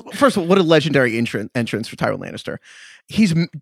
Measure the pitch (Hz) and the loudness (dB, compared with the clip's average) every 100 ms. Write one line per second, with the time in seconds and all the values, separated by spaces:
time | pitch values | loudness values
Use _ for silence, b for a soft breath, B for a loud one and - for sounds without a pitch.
0 | - - 262 208 170 196 165 160 156 139 | -8 0 2 2 2 4 6 4 4 2
1 | 123 113 117 113 107 131 117 104 107 - | 2 0 -2 -4 -6 -6 -4 -6 -8 -4
2 | - 101 92 90 - - B B B B | -4 -4 -8 -12 -12 -12 B B B B
3 | B - 220 160 165 151 | B 0 2 2 -2 -6